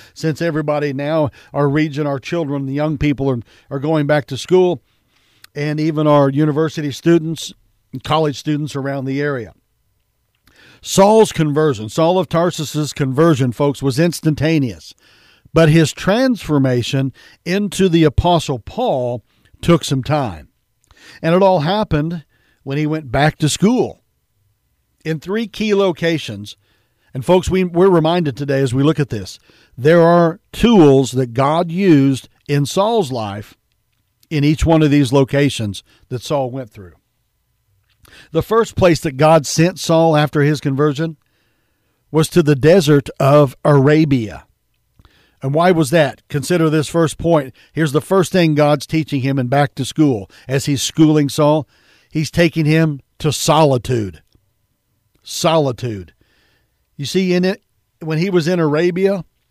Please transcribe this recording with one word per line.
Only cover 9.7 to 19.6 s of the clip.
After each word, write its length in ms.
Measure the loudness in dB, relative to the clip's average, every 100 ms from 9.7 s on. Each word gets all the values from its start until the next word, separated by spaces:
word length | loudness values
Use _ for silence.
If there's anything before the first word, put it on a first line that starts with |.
| _ _ _ _ _ _ _ _ _ _ _
Saul's 520 | -4 2 4 4 4
conversion, 580 | 2 0 0 0 -2 -6
Saul 300 | 0 2 2
of 100 | 0
Tarsus's 640 | -2 -2 -4 -6 -6 -6
conversion, 580 | -4 -4 2 2 4 0
folks, 300 | 0 -2 -2
was 160 | -4 0
instantaneous, 960 | -2 0 -2 -2 0 0 -2 -8 -18 -20 _ _ _ _ _
but 180 | 2 4
his 220 | 4 2
transformation 1200 | -2 -2 0 0 -2 -2 0 0 0 -2 -4 -4 -8 -20 _ -6
into 440 | -4 -4 0 2
the 140 | 4
Apostle 560 | 2 2 2 0 -2 -8
Paul 680 | -8 -6 -2 -2 -4 -6 -12 _ _
took 240 | _